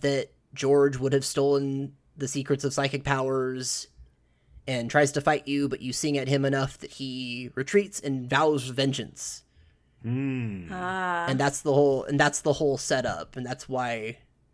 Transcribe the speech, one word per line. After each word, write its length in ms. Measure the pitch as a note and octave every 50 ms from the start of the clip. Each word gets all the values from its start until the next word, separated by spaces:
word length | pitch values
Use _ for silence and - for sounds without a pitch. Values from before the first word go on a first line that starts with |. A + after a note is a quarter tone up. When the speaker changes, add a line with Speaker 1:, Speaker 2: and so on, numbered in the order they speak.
Speaker 1:
that 300 | - C#3 C#3 C3+ - - _ _ _ _ -
George 440 | - C#3 C3+ C#3+ C#3+ C#3 C#3+ C3+ B2+
would 160 | C3 C3+ C3+
have 120 | C#3 C3+
stolen 680 | - - C#3+ C#3 C#3 C#3+ C#3 C#3 C#3 C3+ C3+ C#3 C#3 - _ _ _ _ -
the 100 | C#3+ B2
secrets 360 | - C#3+ C3+ - C#3+ C3+ -
of 100 | C3+ -
psychic 300 | - C#3 C3+ C#3+ C3+ C3+
powers 840 | C#3 C#3 C3+ C3 C3+ C3+ C3 B2+ C3 C3 B2+ B2+ - - - - - _ - - - _ _ _ _ _ _ _ _ - - - -
and 240 | C3 B2 A#2 A#2
tries 200 | - D3 D3 C#3 -
to 80 | D3
fight 260 | C#3 D#3+ D3+ - - C3+
you, 220 | C#3+ C#3+ C#3+ C3+
but 120 | C3 -
you 120 | A2+ B2+ A#2+
sing 240 | - - D3+ C#3+ C#3
at 100 | C3 C3
him 160 | C#3+ C#3 C#3
enough 320 | C#3 C#3 C3+ C3+ C3+ - -
that 120 | - -
he 580 | - - C#3 C3 B2+ B2+ B2+ B2 A#2+ B2 B2 A#2+ -
retreats 440 | B2+ C3+ - - G3+ G3+ G3 - -
and 300 | - C#3+ C#3 C3 B2 B2+
vows 360 | C#3 C#3 D#3 D#3 D3+ C#3 B2
vengeance. 800 | C3 B2 C3 C3+ C3+ C3+ B2+ A2+ - - - - - - - - _ _ _ _ _ _ _ _ _ _ _ -
Speaker 2:
Mm. 640 | A2+ A#2+ C3 C#3 C3+ C3 B2+ A#2+ A2 G2+ F#2+ F2 E2
Speaker 3:
Ah. 540 | - F3+ F3+ F3+ F#3 F#3 F#3 F3+ F3 E3+ E3+ E3+
Speaker 1:
And 120 | - C3
that's 220 | C#3 C#3+ C#3 -
the 120 | - D3+ C3+
whole, 300 | C#3+ D3 C#3+ C3+ C3 -
and 160 | - D3 C#3+
that's 220 | D3+ D3 C#3+ -
the 120 | - D#3 C#3
whole 240 | - D#3+ C#3+ C3+ B2+
setup, 580 | - - D3+ C3 A#2+ A#2 F#2 D#2+ D#2+ - - B2+
and 80 | B2
that's 240 | B2 B2+ - - -
why 480 | C3 B2+ B2 A#2+ A#2 A2+ G#2+ A2 A#2+ - _ _ _ _ _ _